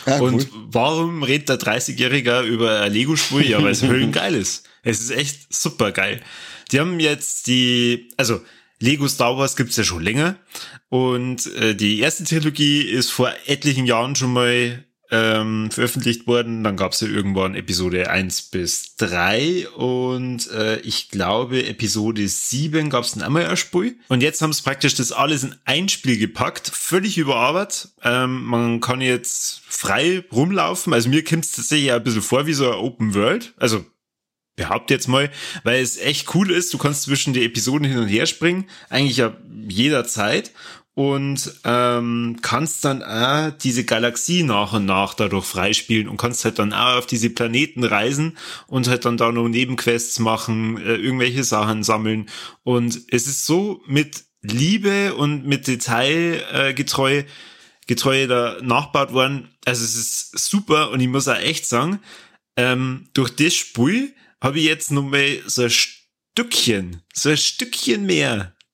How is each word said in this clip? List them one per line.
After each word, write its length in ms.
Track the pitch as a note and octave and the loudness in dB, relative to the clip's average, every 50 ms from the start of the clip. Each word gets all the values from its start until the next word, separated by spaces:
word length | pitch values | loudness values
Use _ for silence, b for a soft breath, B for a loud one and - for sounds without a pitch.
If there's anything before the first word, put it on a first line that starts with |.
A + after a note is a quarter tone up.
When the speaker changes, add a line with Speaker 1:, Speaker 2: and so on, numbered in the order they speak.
| B | B
Speaker 1:
Ah, 120 | B C3+ C#3+ | B 2 4
Speaker 2:
Und 160 | B2+ B2+ B2+ | 4 4 2
Speaker 1:
cool. 120 | A#2 C3+ C3 - A2 A2 A2 | 2 0 -2 -6 -14 -8 -2
Speaker 2:
warum 520 | G#2 A#2 A#2+ C#3+ D#3+ D#3+ E3 E3+ E3+ D#3+ C#3+ | 0 2 2 2 2 2 0 -2 -2 -4 0
redet 260 | B2 C3+ D3+ C#3+ - | 0 0 0 2 0
der 80 | C3 | -2
dreißigjähriger 880 | A#2 - - G#2+ B2+ - - - G2 B2+ B2+ C3 C#3+ A#2+ A#2+ A#2+ B2 B2 | 0 0 0 -2 -2 -2 -4 -2 -2 0 2 2 2 2 2 2 2 2
über 400 | A2 A#2+ A2+ A#2 A2+ A2 G#2+ G#2 | 0 0 2 2 2 2 2 2
ein 100 | G2+ G#2 | 2 2
Lego-Spiel? 560 | G#2+ B2 C#3+ D#3+ D3+ - - C3+ C#3+ D3+ C3 | 2 2 2 2 0 0 0 2 2 4 4
Ja, 140 | A2 G#2 G2+ | 4 4 4
weil 100 | G2+ G2 | 2 2
es 100 | A#2 B2+ | 2 2
Speaker 1:
<laughs> 60 | C3 | 2
Speaker 2:
höllengeil 460 | A#2+ B2+ C#3 D3 C#3+ E3 F3 G3 F3+ | 2 2 2 0 0 0 0 0 0
ist. 300 | A#2+ F#2+ - - - b b b b b | -2 -2 -4 -6 -8 b b b b b
Es 180 | A#2+ A2+ G#2 | -2 -2 -2
ist 100 | A2+ A#2+ | -2 -4
echt 420 | C3+ A#2+ D3 C#3 - - - - - | -4 -4 -4 -4 -6 -10 -12 -8 -6
supergeil. 680 | - - E3 - - A#2 G2+ F#2+ - F#2+ G2 G#2+ A#2 B B B B B B B B B B - | -4 -4 -4 -2 0 -2 0 0 0 -2 -2 -2 -6 B B B B B B B B B B 0
Die 80 | C3+ | 0
haben 200 | D#3 F3+ F3+ E3+ | 2 2 0 0
jetzt 460 | D#3 D3+ D3 - - - - - - | 2 0 0 0 -4 -8 -8 -6 -2
die, 640 | - B2+ B2+ B2+ B2 B2 B2 A#2+ A#2+ A#2+ A#2+ - - - | 0 2 2 4 2 2 2 2 2 0 -2 -4 -8 -4
also 240 | - C3+ A2 A2+ F#2+ b b b b b b b b | -2 0 0 0 -2 b b b b b b b b
Lego 280 | G#2+ A#2+ C#3+ D3 C#3+ C#3 | 2 2 2 2 2 0
Star 280 | - - B2+ A#2+ B2+ | 0 2 2 2 2
Wars 200 | C3 C3+ C3 - | 2 0 0 0
gibt's 200 | - C3 A#2 - | -2 -2 -2 0
ja 80 | A2+ G#2+ | 0 0
schon 180 | F#2+ F#2 E2+ D#2+ | 0 0 -2 -2
länger. 340 | F#2 A2+ C3+ D#3 F3 G3 - B B B B B B B B B - | 0 0 2 0 0 -2 -4 B B B B B B B B B -2
Und, 580 | - B2+ B2+ B2+ B2 B2 B2 B2+ B2+ B2 - - - | 0 0 2 2 0 -2 -2 -4 -6 -6 -8 -8 -4
äh, 200 | - A2 A2 G#2+ | 0 0 0 2
die 240 | G2 G#2+ G2+ G#2+ G#2+ | 2 2 0 2 2
erste 240 | A2+ D3+ D#3+ - F3+ | 0 0 0 -2 -2
Trilogie 580 | - D#3+ D#3+ D3+ D#3 C#3+ D3 D3+ C#3+ C#3+ D3 C#3+ | -2 0 0 0 0 0 2 2 2 4 2 2
ist 280 | G2 G2+ B2+ A#2+ - | 0 0 0 0 0
vor 220 | - - B2 B2 - - - | 0 0 0 0 0 -4 -4
etlichen 400 | - C#3+ C#3 C#3+ D3 C3+ B2+ C3 | -4 -2 0 0 0 2 2 2
Jahren 280 | A#2+ A#2+ A2+ A#2+ C3 C#3+ | 2 2 2 2 0 -2
schon 160 | B2 B2+ B2 B2 | -2 0 0 2
mal, 520 | B2 B2 A#2+ A#2+ B2 B2 A#2+ A#2+ B2 - _ _ _ _ - | 2 2 4 4 2 0 0 -4 -8 -14 _ _ _ _ -2
ähm, 600 | - A2+ A2+ A2+ A2 A2 A2 A2 A2 A2 A2 A2 | 0 2 4 4 2 2 0 0 -2 -2 -2 -2
veröffentlicht 560 | - - B2 A#2 - B2+ A2+ B2 A#2 A#2 - | -2 0 0 0 0 0 0 0 -2 -2 0
worden. 360 | - A#2+ A#2+ A#2+ A#2 A#2 A2+ A2 | 0 2 2 2 -2 -4 -2 0
Dann 120 | G#2+ G2 | 0 0
gab's 240 | F2+ G2 F#2 - - | 0 -2 -2 -2 -2
ja 80 | A2+ A2 | -2 -2
irgendwann 460 | G2+ G#2 G2 G2 G2 F#2+ F#2+ F#2+ F#2+ | -2 -2 0 0 0 0 0 -2 -2
Episode 560 | G2 - - F#2 F2 F#2 F2+ F2 F2+ F2+ F2 | -6 -6 -4 -2 0 0 0 0 0 0 0
eins 320 | D#2+ F#2+ F#2+ F#2 F2 - - | 0 -2 -2 -2 -4 -6 -8
bis 520 | - - F#2+ F2 E2+ - - - - - | -6 -6 -4 -2 -2 -4 -4 -6 -8 -4
drei 680 | - A2+ F#2+ F2+ F2 F2 F#2+ G#2 A#2 C#3 D#3+ F3+ F3+ E3+ - | -2 -2 0 0 0 2 2 2 2 0 0 -2 -2 -4 -6
und, 800 | - - C3 B2 B2+ B2+ B2+ B2+ B2+ B2+ B2+ B2+ B2+ A#2 - - | -6 -4 -2 -2 0 0 -2 -2 -2 -4 -4 -4 -4 -6 -6 -6
äh, 300 | - A2 G#2+ A2 A2 - | -4 -2 0 0 0 -2
ich 280 | - - G#2 - - - | -4 -4 -6 -6 -6 -6
glaube, 560 | - G2+ F#2 F2+ G2+ A2+ B2+ A#2+ B2+ B2+ A#2 | -4 -2 0 2 2 0 0 0 0 -2 -2
Episode 640 | G2 G#2+ - - G#2 - A2 G#2+ A2 A2+ G#2+ G#2 G2 | -2 -4 -4 -4 -2 0 0 0 0 0 0 -2 -2
sieben 640 | F#2 - - - - C3 D3+ D#3+ D3 D#3+ D3+ D3+ | -2 -4 -4 -4 -2 -2 -2 0 0 0 0 0
gab's 220 | C3+ B2 A#2+ - - | 0 0 -2 -2 -4
dann 100 | G#2+ - | -4 -2
einmal 240 | - C#3 D#3+ E3+ | 0 0 2 2
ein 100 | E3 F3 | 0 0
Spiel. 400 | E3+ - - - F3 G3 A#3+ B3 - b b | -2 -2 -2 -2 0 0 -2 -4 -6 b b
Und 140 | C3 B2 B2+ | 2 2 2
jetzt 200 | D3+ D#3 - D#3 | 2 0 0 -2
haben's 180 | D#3 D3+ - | -2 -2 -2
praktisch 340 | - C#3 C#3 C#3 - C#3+ - | -2 -2 -2 0 0 0 0
das 160 | - B2+ - - | 0 -2 -2 0
alles 320 | A2+ C3 D3 D#3 C#3 B2+ | 0 0 2 2 0 -2
in 100 | C3 - - - | -6 -8 -8 -4
ein 240 | - C3 D3+ F#3 G3 | -2 -2 0 0 -2
Spiel 300 | - - - C3 B2 G#2 | -2 -2 0 0 0 0
gepackt, 520 | A2 G#2+ - - B2 E3 - - - - - | 0 -2 -2 -2 -4 -2 -4 -6 -10 -8 -8
völlig 440 | - - - D#3+ F#3+ F#3+ G#3+ - | -6 -4 0 0 0 0 0 0
überarbeitet. 720 | E3+ D#3 C3+ C3+ A#2 A#2+ B2+ D#3 F3+ G#3 G3+ - - - - _ _ - | 0 0 0 2 2 2 2 2 0 -2 -4 -6 -10 -10 -12 _ _ -2
Ähm, 420 | B2 A#2+ B2+ B2+ B2+ C3 B2+ A#2+ | 0 2 2 2 0 -2 -4 -4
man 360 | A#2 A#2+ A#2 A#2+ A#2 A#2 A#2 A#2+ | -2 0 0 2 2 0 0 0
kann 180 | B2 B2 C3 | -2 -2 0
jetzt 600 | C3 B2+ B2+ A#2+ - - - - - - - - - | 2 2 2 0 0 -4 -6 -4 -6 -6 -8 -10 -12
frei 580 | - - - - - G2 A2+ C#3+ E3+ F#3 F#3 F3 - | -10 -8 -6 -2 0 0 2 2 2 0 0 -2 -2
rumlaufen. 600 | - A2+ C#3+ F3 G3+ F#3 D#3 E3 F#3 F3+ - F3+ D#3 | 2 2 2 2 2 0 0 0 -2 -2 0 2 2
Also 160 | A#2+ A2+ B2 | 2 4 4
mir 160 | C3+ D#3 D#3 | 2 2 2
kommt's 280 | D#3+ D#3+ E3 - - - | 2 0 0 -2 -2 -6
tatsächlich 380 | - A2 - D3+ D3+ C#3 C3+ | -6 -4 0 0 2 2 2
ein 140 | B2 A#2+ G#2+ | 2 2 2
bisschen 160 | C3 A2+ G#2+ G2 | 0 0 0 0
vor 240 | - B2 C3 D3 | 2 2 2 2
wie 60 | D#3 D#3+ | 2 0
so 120 | C#3 C#3 B2 | 0 2 0
ein 60 | A2+ F#2 | 0 0
Open 360 | G2+ C3+ B2 - A2 A2 G2 | -2 -4 -4 -2 -2 0 2
World. 400 | G2+ G2+ B2 F3 B3 A#3 - - | 2 2 2 0 -2 -6 -10 -8
Also 300 | - - A#2+ A2 G#2 E2+ - _ _ _ _ _ _ _ _ _ _ _ _ _ | -2 0 0 0 0 -4 -8 _ _ _ _ _ _ _ _ _ _ _ _ _
behaupte 360 | - E2+ D#2+ F#2 A#2 - - C#3 | -8 -4 -2 -2 -2 0 0 0
jetzt 160 | C3 - B2 | 0 0 2
mal, 220 | B2+ C3+ C#3 C#3+ C#3 B B B B F#3 B | 2 2 2 0 -4 B B B B -6 B
weil 180 | A2 A#2+ C3 B2+ | 0 2 2 0
es 140 | A#2 - | -2 -4
echt 380 | - - C3+ D3+ C#3+ - - - | -4 -2 -2 -2 -2 -2 0 0
cool 160 | E3+ G3+ F#3+ | 2 2 2
ist, 240 | E3+ F3 F3 - - | 2 0 0 -2 -4
du 40 | C3 | -2
kannst 260 | - C#3+ D3 C#3+ - | -2 -2 -2 -2 -2
zwischen 280 | C3+ C#3+ C3+ - D3 C3 | -2 -2 -2 0 0 0
die 120 | B2+ A#2+ | 2 0
Episoden 420 | A#2 A#2 A#2 G#2 A#2+ C3+ D3+ D3 C3+ | 0 0 -2 -2 0 0 2 2 2
hin 100 | C3+ B2 | 0 0
und 100 | A#2 G2+ | 0 2
her 180 | G2 - D#3+ | 2 2 2
springen, 400 | D#3 - - D#3+ E3+ F3 F#3 F#3+ B B B B B | 0 -2 0 0 0 0 0 -4 B B B B B
eigentlich 260 | - B2+ C#3 C#3 A#2+ B2+ | 0 2 2 2 2 2
ja 160 | A#2+ A2+ A2+ - - - A2 G#2+ G#2+ G#2+ | 2 0 0 -6 -18 -20 -18 -14 -10 -6
jederzeit. 840 | F#2 F#2+ B2 C#3+ D3+ C3 A#2 - - A2 G2+ G#2 C3+ F#3+ A3+ - B B B B B B B B - | 0 2 2 4 4 2 0 -2 -2 -2 0 2 0 0 -2 -4 B B B B B B B B -4
Und, 600 | - C#3 C#3 C#3 C#3 C#3 C#3 C#3 C3 - - - - - | 0 0 2 2 0 0 -2 -2 -4 -4 -8 -10 -6 -2
ähm, 760 | - A#2+ B2 B2 B2 A#2+ A#2+ A#2+ A#2+ A#2 A#2+ A#2+ A#2 A#2 A#2 - | 0 2 4 4 4 2 2 0 0 0 0 -2 -2 -4 -4 -4
kannst 420 | - A#2 B2 D#3 D3+ - - - | 0 0 0 0 -2 -4 -2 0
dann 200 | C#3+ C3+ C3+ - | 0 -2 -2 -4
auch 480 | - G#2+ A2 A#2+ B2+ C#3 D3+ D#3 D#3 D3 | -6 -4 0 0 2 2 2 0 -2 -4
diese 280 | - - C3+ B2 A#2+ B2+ | -2 -2 -2 0 0 0
Galaxie 580 | - A#2+ A2+ A#2 A#2+ A#2 - - - F3 F3+ E3+ | 0 0 2 2 0 0 -2 -2 0 0 2 2
nach 300 | C#3 A2 G2+ G#2 G2 G#2+ | 2 2 2 0 0 0
und 120 | G#2+ G2+ | 0 0
nach 300 | F#2+ F#2+ F#2+ G2 F#2+ - | 2 2 2 2 0 0
dadurch 300 | - G#2+ G2+ G2 G2 F#2 | -2 -2 0 0 -2 -4
freispielen 640 | - - F#2+ F2+ G2+ A2 - - - A2+ A2 G#2+ - | -4 -4 -2 0 0 0 -2 0 0 0 0 0 -2
und 80 | G2+ | -4
kannst 280 | G2+ - A#2+ B2 - - | -4 -2 -2 -2 0 -2
halt 140 | A#2 G#2+ - | -2 0 0
dann 140 | G#2+ G#2 G#2 | -2 0 0
auch 240 | G2 A#2 B2 B2 | 2 2 2 2
auf 100 | B2 B2 | 2 0
diese 240 | - B2 A#2 A2 A#2 | -2 -2 0 0 0
Planeten 540 | A2+ - A#2+ A#2 A2+ B2+ D3 D3+ - B2 B2 | 0 0 -2 0 2 0 0 0 -2 -2 0
reisen 520 | A2 G#2 G2+ G#2 B2 C#3 C#3 D#3 D#3+ D#3+ B B B B B B | 0 2 2 2 0 0 0 -2 -2 -4 B B B B B B
und 220 | B - C3 B2 B2 | B -2 0 0 2
halt 160 | B2+ A#2+ B2 | 0 0 0
dann 120 | B2 A#2 | 0 0
da 140 | A#2 A#2+ A#2 | 2 2 2
noch 160 | A#2 A#2 A#2 A#2 | 2 2 0 0
Nebenquests 720 | A2+ A#2+ B2+ B2+ C3 A#2+ - A#2+ A#2 A#2 A#2 - - - | 2 0 0 0 -2 -2 0 0 0 0 0 -4 -2 0
machen, 580 | A2+ A2+ A2 G#2+ - - A2+ A2 A2+ A2 A2+ G#2+ | 0 2 0 0 0 -2 -2 -2 -2 -2 -4 -4
äh, 180 | F2 G2+ A#2 | -2 -2 -2
irgendwelche 480 | G#2 F#2 C3 C3 C3 B2 B2+ B2 C3+ C3 | 0 0 0 0 2 0 0 0 0 -2
Sachen 400 | - A#2 G#2+ G#2 G#2+ A2 A2 G#2 | 0 0 2 2 0 0 -2 0
sammeln. 440 | G#2+ A2+ G#2+ A2 G#2+ A2 A2 G#2+ G#2+ B B B B B B B | 0 0 0 2 0 -2 -2 -4 -6 B B B B B B B
Und 360 | B2+ B2+ A#2+ A#2+ A#2+ A#2 A#2 - - - | 0 2 2 2 0 -2 -4 -6 -2 -2
es 160 | B2 A#2 C#3 | -2 -2 -2
ist 180 | C#3 - - | -4 -4 -2
so 340 | - D#3 F3+ G3+ G#3 F#3+ - - | 0 0 0 0 -2 -4 -8 -6
mit 380 | - C3+ C#3+ D3+ D3 - - - _ _ _ - | -2 0 0 0 0 -4 -18 -18 _ _ _ -8
Liebe 720 | G#2 G#2+ A#2+ C#3 E3 G3+ A3+ G3 G3+ G3 G3+ G3+ G3 - | -4 0 0 2 2 2 2 2 0 0 2 0 0 0
und 320 | - D3 D3 D3+ D3 B2+ | 0 -2 -2 -2 -2 -2
mit 220 | C#3+ C#3 C3+ C#3 - | -2 -2 -2 0 -2
Detail, 720 | B2+ A#2+ - B2 A#2 A#2 B2+ C3+ D3+ E3 E3+ E3+ E3+ - - - - | -4 -2 -2 -2 0 0 2 2 2 2 0 0 -2 -4 -6 -4 -2
äh, 220 | C3+ C3+ C3+ C3+ | 0 0 0 0
getreu, 480 | C3 C#3+ C#3 - - C3+ C3+ C#3 C#3+ C#3+ C#3+ B B B B B B B B B B B | -2 -2 -2 0 2 2 2 2 2 0 -4 B B B B B B B B B B B
getreu 400 | - A#2+ A#2 - C3+ C3+ C3+ C3+ | -4 -2 0 2 2 4 4 4
da 300 | B2+ B2 B2 A#2+ A#2 G2+ F2 | 4 2 2 2 0 -4 -4
nachgebaut 520 | A#2+ B2+ A#2 C3 C#3+ - - D3 C#3 C3+ B2 | 0 2 2 2 2 0 0 0 0 2 2
worden. 380 | C3 C3 C3+ C#3 C3+ - - _ _ - | 2 2 2 0 -4 -8 -12 _ _ -4
Also 200 | B2+ B2 A#2+ A#2 | -2 -2 -2 -2
es 100 | A2 A2 | -4 -4
ist 420 | A#2 A2+ - - - - - - - - - | -4 -4 -4 -6 -6 -8 -8 -6 -4 -4 0
super 400 | - G3+ G3+ - D#3+ D3+ D#3 - | 0 0 2 2 2 2 2 2
und 80 | A2 C3 | 2 0
ich 80 | B2+ | 0
muss 220 | B2+ B2 C#3 B2+ C3+ | 2 2 0 2 0
auch 100 | A#2+ G2 | 0 0
echt 260 | - B2+ B2+ - - | 0 -2 -2 -2 -2
sagen, 340 | - B2 A#2+ C3+ E3 G3 G3+ B B B B B B B B B _ - | -2 0 0 0 0 -2 -4 B B B B B B B B B _ -2
ähm, 520 | - B2 B2+ B2+ B2+ B2+ C3 C3 C3+ - _ - | 0 2 2 2 2 0 -2 -4 -6 -8 _ 0
durch 160 | - C3+ B2 | 0 0 0
das 240 | - - D3 D#3 - | 0 0 0 2 2
Spiel 600 | - - - - A2+ A#2+ C#3+ G3 A#3+ C4+ C#4 - b b b b b | 0 -4 -4 0 2 2 2 2 0 -2 -4 -8 b b b b b
hab 160 | - C3 C#3 | -2 0 0
ich 80 | D#3+ D#3 | 2 2
jetzt 260 | D#3 D#3 D3+ - - | 2 2 0 -2 -2
noch 140 | C#3+ C#3 C#3 | -2 -2 0
mal 380 | C#3 C#3 C#3+ C#3 C#3 C#3 - - | 0 2 2 2 2 0 -2 -6
so 160 | - - - B2 | -4 -2 0 0
ein 80 | A#2 | 2
Stückchen, 1300 | A#2+ - - - - - _ _ _ _ _ _ - - A#3+ A#3 - - - B2 A2 G2 F#2+ F2 F2 E2+ - _ - | 2 2 0 0 -4 -14 _ _ _ _ _ _ -4 -4 -2 -2 0 0 2 2 2 2 0 -4 -10 -14 -16 _ -6
so 140 | - - C#3 | -2 0 2
ein 80 | D#3 | 2
Stückchen 680 | C#3+ - - - - B3+ A#3+ - - - C4 A#3 G#3 G3+ | 2 2 0 -2 -4 -6 -6 -6 -4 0 0 0 0 2
mehr 520 | F#3+ F3+ D#3 C#3+ C3+ A#2+ G#2 F#2+ F2+ - _ _ _ | 0 2 2 2 0 0 -2 -4 -8 -12 _ _ _